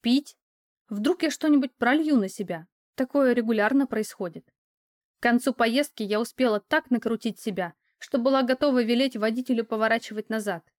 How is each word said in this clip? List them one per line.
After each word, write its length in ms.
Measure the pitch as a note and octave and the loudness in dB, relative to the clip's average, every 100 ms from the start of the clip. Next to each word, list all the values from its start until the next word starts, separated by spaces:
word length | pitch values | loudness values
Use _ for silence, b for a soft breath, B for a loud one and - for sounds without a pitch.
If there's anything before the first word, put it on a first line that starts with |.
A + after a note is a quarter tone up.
Пить? 360 | A#3 B3+ D4 - _ _ _ _ _ | 2 0 0 -20 _ _ _ _ _
Вдруг 340 | G#3 A3 F4+ | -4 -2 0
я 80 | D#4+ | -2
что-нибудь 440 | - D#4 D4 B3+ | -2 2 2 2
пролью 420 | _ A#3 C#4+ D#4 C#4 | _ 0 2 2 2
на 120 | G3 | 0
себя? 380 | - F#3+ E3+ D#3+ _ _ | -6 -8 -8 -12 _ _
Такое 400 | - B3+ C#4+ C4 | -6 -2 2 2
регулярно 520 | A#3+ A3+ A3 G#3 C4+ C4+ | 2 0 2 2 2 2
происходит. 600 | A3 G#3+ - F#3 D#3+ - _ _ _ _ _ _ _ | -2 -6 -6 -10 -10 -20 _ _ _ _ _ _ _
К 40 | |
концу 300 | A#3+ A#3+ C4+ | 0 2 0
поездки 500 | B3 A#3 A#3+ D4 - | 0 0 2 -2 -4
я 180 | G#3 G#3 | -4 -2
успела 400 | A#3 - B3+ G#3 | -2 -2 0 0
так 300 | _ D#4 - | _ -2 0
накрутить 480 | A#3+ A#3+ A3+ A3+ - | -2 -2 -4 -4 -6
себя, 360 | - F#3 F3+ - _ _ | -6 -6 -6 -8 _ _
что 200 | - C4+ | -4 0
была 240 | A#3+ C4+ | 2 2
готова 400 | B3+ B3+ D4 B3+ | 2 2 2 2
велеть 340 | A3+ A#3+ C4+ A#3+ | 2 2 0 0
водителю 500 | A3 A3+ B3+ A#3 A3 | -2 -2 -2 -2 -2
поворачивать 640 | A3 A3 A3+ - G#3+ G#3 | -2 0 0 -4 -12 -6
назад. 340 | A3 G#3 F3 _ _ | -6 -4 -6 _ _